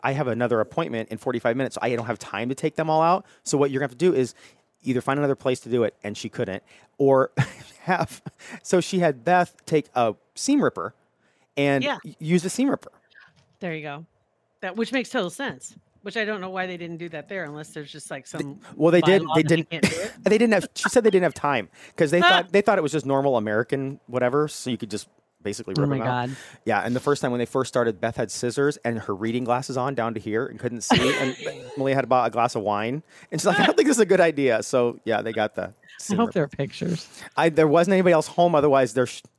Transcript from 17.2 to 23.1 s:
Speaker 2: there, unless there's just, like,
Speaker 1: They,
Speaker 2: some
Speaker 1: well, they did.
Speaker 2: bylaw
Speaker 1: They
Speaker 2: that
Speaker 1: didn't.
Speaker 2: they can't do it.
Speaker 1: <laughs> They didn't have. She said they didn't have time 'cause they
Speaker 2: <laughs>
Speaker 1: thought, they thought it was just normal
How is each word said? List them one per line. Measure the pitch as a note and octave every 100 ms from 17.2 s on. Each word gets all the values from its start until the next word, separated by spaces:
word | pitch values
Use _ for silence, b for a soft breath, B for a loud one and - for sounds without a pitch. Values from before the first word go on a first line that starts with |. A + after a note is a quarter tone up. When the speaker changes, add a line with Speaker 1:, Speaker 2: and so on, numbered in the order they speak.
| D3
Speaker 2:
there, | G3
unless | D#3 D3 D#3 D#3+
there's | C#3+
just, | D3+ -
like, | C#3+ -
Speaker 1:
They, | D#3+
Speaker 2:
some | C#3+ C#3+ B -
Speaker 1:
well, | D#3+
they | E3+
did. | D#3+ F#3+
Speaker 2:
bylaw | E3 D#3+
Speaker 1:
They |
Speaker 2:
that | D#3
Speaker 1:
didn't. | E3 D#3
Speaker 2:
they | D#3+
can't | - -
do |
it. | G3+ -
Speaker 1:
<laughs> |
They | G3 G#3+
didn't | A#3
have. | G3+ - -
She | -
said | B3+
they | A3
didn't | F#3+ F3
have | -
time | C#3+ C3 F2 B B -
'cause | D#3
they | F3
Speaker 2:
<laughs> |
Speaker 1:
thought, | F3 F#4 F3+
they | F#3+
thought | G3 G3
it |
was | D3+
just | D3+
normal | C3+